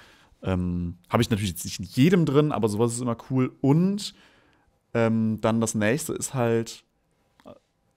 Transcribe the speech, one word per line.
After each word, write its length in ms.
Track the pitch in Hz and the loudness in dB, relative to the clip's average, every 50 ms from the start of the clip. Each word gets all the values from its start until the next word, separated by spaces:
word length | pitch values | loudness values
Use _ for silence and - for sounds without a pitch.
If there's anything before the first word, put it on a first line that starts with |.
| - - _ _ _ _ _ _ - | -20 -20 _ _ _ _ _ _ -6
Ähm, 540 | 95 92 90 90 87 87 87 87 87 82 - _ _ | -4 -2 -2 -2 -2 -2 -4 -4 -6 -8 -12 _ _
hab 120 | - 113 | 0 2
ich 80 | 120 - | 2 2
natürlich 220 | 117 95 107 92 | 0 -2 -2 -4
jetzt 140 | 80 - - | -6 -6 -10
nicht 160 | - - - | -10 -10 -10
in 60 | 92 | -12
jedem 400 | - - 127 135 180 202 180 160 | -4 2 4 4 6 6 4 4
drin, 260 | 139 131 151 151 151 | 4 4 2 2 2
aber 160 | - 107 110 107 | 0 0 0 0
sowas 240 | 101 104 120 120 | 2 0 0 0
ist 80 | 120 120 | 0 -4
immer 160 | 127 120 117 - - - | -4 -4 -6 -6 -6 -4
cool. 220 | 131 131 127 127 - _ | 0 0 0 0 -2 _
Und, 540 | - 135 147 160 180 196 202 202 - - - _ _ _ _ _ _ _ _ _ _ _ _ _ _ _ - | 2 2 4 4 2 2 0 -4 -8 -12 -14 _ _ _ _ _ _ _ _ _ _ _ _ _ _ _ -2
ähm, 460 | 117 113 113 113 113 110 110 110 104 | 0 2 2 2 2 0 0 -2 0
dann 200 | - 110 113 113 | 0 0 0 0
das 140 | 113 110 - | 0 -2 -2
nächste 380 | 110 104 107 131 151 - - | 0 0 0 0 -2 -4 -6
ist 200 | - - - - | -6 -6 -6 -6
halt, 520 | - 131 120 117 117 113 113 - - - _ _ _ _ _ _ _ _ _ _ _ _ _ | -4 -2 0 2 0 0 -2 -4 -10 -18 _ _ _ _ _ _ _ _ _ _ _ _ _
äh, 60 | - - - _ _ _ _ _ _ _ | -20 -20 -20 _ _ _ _ _ _ _